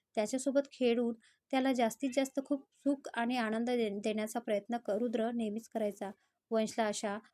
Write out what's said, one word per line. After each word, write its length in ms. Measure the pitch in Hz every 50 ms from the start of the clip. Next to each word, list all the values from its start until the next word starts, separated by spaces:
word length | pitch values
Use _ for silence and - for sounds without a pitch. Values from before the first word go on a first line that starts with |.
| _ _ -
त्याच्यासोबत 460 | - 214 214 - 262 262 277 247 285 277 - -
खेळून 420 | - 254 240 233 240 247 233 233 - _ - _ _ _ _
त्याला 220 | - 262 254 269 262
जास्तीत 380 | 240 240 220 220 - - 269 240
जास्त 260 | 277 269 269 - - 269
खूप 180 | - 285 269 -
सुख 460 | _ _ _ - 277 285 277 - - -
आणि 220 | 233 233 233 254
आनंद 340 | 247 226 220 220 226 233 240
दे-, 300 | 247 240 226 214 202 208 208
देण्याचा 340 | 220 214 214 214 214 - 240
प्रयत्न 380 | 233 - 214 202 202 - 233
क-, 140 | 240 - -
रुद्र 400 | 202 208 240 247 226 240 220 233
नेहमीच 380 | 233 240 226 214 208 226 226 -
करायचा. 420 | - 226 220 208 202 - 202 196 208 _ _ _ _ _ _ -
वंशला 360 | 233 220 220 214 - - 226
अशा 320 | 208 208 - - 208 202 208 - _